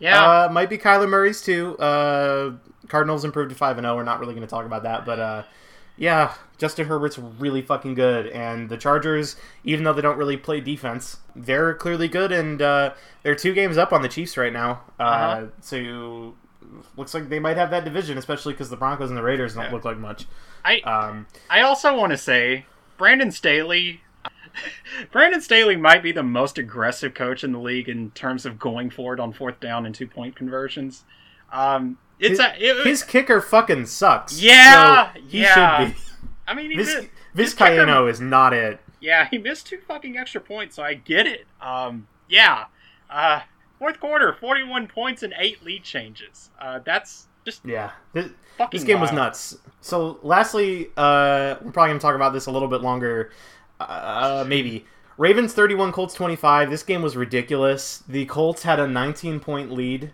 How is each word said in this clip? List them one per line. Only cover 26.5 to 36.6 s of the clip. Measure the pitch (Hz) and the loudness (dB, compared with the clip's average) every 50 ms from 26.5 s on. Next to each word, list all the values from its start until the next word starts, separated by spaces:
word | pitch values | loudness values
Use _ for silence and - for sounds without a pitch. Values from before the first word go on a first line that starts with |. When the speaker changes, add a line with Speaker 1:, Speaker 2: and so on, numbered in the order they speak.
| - 151 | -4 -8
Speaker 1:
aggressive | 123 110 117 120 113 123 120 - 147 131 - | -12 -10 -6 -4 -4 -4 -4 -4 -8 -8 -6
coach | - 127 123 127 - 151 | -6 -6 -6 -6 -6 -6
in | 135 | -6
the | 123 120 | -6 -6
league | 123 123 123 127 117 127 | -6 -6 -6 -6 -6 -6
in | 117 117 113 104 | -8 -8 -10 -10
terms | - - 139 131 131 123 - | -12 -8 -8 -6 -6 -6 -8
of | 123 113 107 | -10 -12 -8
going | - 123 113 120 123 120 | -8 -6 -6 -6 -8 -8
for | - - 123 127 127 | -8 -10 -8 -8 -6
it | 123 | -6
on | 120 113 | -8 -8
fourth | 110 - 139 123 120 - | -10 -10 -10 -10 -10 -10
down | 131 117 117 117 117 | -10 -8 -6 -6 -6
and | 110 107 | -8 -10
two-point | - 131 120 - 127 120 127 - | -12 -14 -14 -12 -14 -14 -14 -12
conversions. | - 131 127 131 131 135 131 - 151 135 135 127 - _ _ _ _ _ _ _ _ _ _ | -12 -10 -8 -6 -6 -8 -8 -8 -10 -10 -10 -12 -16 _ _ _ _ _ _ _ _ _ _
Um, | - 135 135 135 135 131 127 127 127 - _ _ _ - | -4 -2 0 0 0 0 -2 -6 -8 -12 _ _ _ -2
it's | 190 214 | 0 0
Speaker 2:
his, | 190 - | 2 2
Speaker 1:
a, | 247 - - 170 | 2 0 0 0
it, | 220 262 247 247 285 | 0 0 2 2 2
Speaker 2:
his | 262 294 269 | 0 0 0
kicker | - - - 254 269 262 226 196 | -2 2 2 2 4 4 2 2
fucking | - - 220 220 226 - 160 131 117 | 4 4 4 4 4 4 0 -2 -2
sucks. | - - - 196 180 123 - - - 151 165 | -6 -4 2 4 4 4 4 0 -6 -6 4
Speaker 1:
Yeah, | 208 233 254 254 262 269 269 269 269 269 262 254 208 - | 6 8 10 12 12 12 12 12 10 10 8 8 6 2
Speaker 2:
So | - 165 | -4 -14
he | 139 131 196 214 | -14 -6 -2 2
Speaker 1:
yeah. | 202 196 185 185 180 165 156 143 127 | 6 8 8 8 8 6 6 4 2
Speaker 2:
should | 113 113 | 0 -2
be. | - - - - - - - - - - 185 | -8 -10 -12 -12 -12 -12 -12 -12 -10 -10 -8
Speaker 1:
I | 226 | -8
mean, | 294 | -8